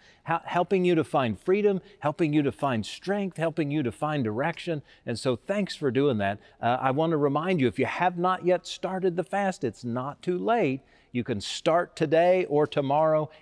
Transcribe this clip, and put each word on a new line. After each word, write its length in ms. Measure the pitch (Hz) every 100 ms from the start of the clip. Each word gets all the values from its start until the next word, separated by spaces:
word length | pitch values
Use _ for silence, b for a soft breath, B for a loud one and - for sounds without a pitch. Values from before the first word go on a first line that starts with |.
| b b
hel-, 180 | - 165 -
helping 380 | 175 180 196
you 100 | 180 165
to 80 |
find 340 | - 151 123 98
freedom, 420 | - 202 208 196 B B
helping 320 | 147 151 160
you 100 | 151
to 80 | 147
find 340 | - 139 117
strength, 520 | 101 - 185 202 196 -
helping 340 | 160 156 143
you 120 | 151
to 100 | 120
find 320 | - 147 151
direction. 580 | 113 107 156 - - 156 b b -
And 120 | 117
so 180 | 135 120
thanks 400 | - 202 185 -
for 140 | 143
doing 280 | 120 143 110
that. 220 | 98 104 b b
Uh, 180 | 117 123
I 100 | 131
want 200 | 131 165
to 80 | 156
remind 420 | 143 143 175 180
you, 80 | 123
if 100 | 120
you 80 | 120
have 320 | - 180 175
not 260 | 180 185
yet 220 | 170 180 -
started 480 | - 175 185 185
the 100 | 170
fast, 380 | 160 196 196 -
it's 220 | 120 -
not 380 | 120 120 135 -
too 160 | - 180
late. 420 | 196 233 160 135 b b b
You 120 | 123
can 160 | 117 104
start 560 | - - 170 165 175 -
today 480 | 160 160 180 185
or 240 | - 147 147
tomorrow, 600 | 151 135 147 160 156 156 B